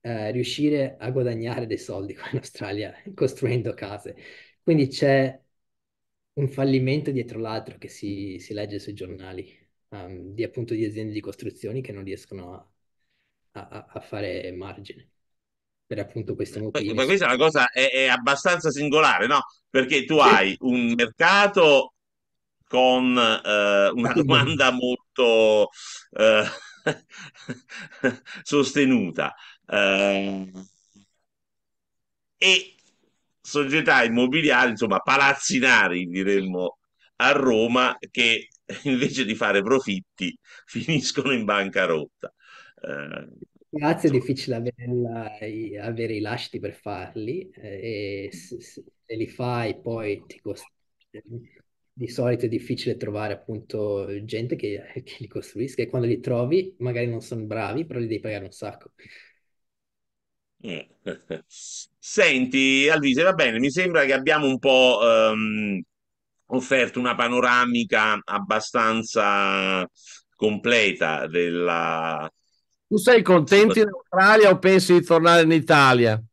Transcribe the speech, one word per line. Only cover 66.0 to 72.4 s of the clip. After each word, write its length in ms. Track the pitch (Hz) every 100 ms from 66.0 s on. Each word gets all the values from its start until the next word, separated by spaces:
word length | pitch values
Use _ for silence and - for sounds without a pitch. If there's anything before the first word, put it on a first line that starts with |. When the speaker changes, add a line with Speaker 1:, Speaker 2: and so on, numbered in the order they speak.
| _ _ _ _ _
Speaker 2:
offerto 520 | 127 127 131 117 123
una 160 | 123 120
panoramica 1040 | 120 123 123 123 123 120 110 110 107 104
abbastanza 1600 | - 101 98 107 - 123 110 113 110 113 101 101 98 98 95 95 90 _ - - _ _
completa 920 | 107 101 117 120 101 80 82 78 76
della 1000 | 85 87 85 87 85 82 80 80 78 78 _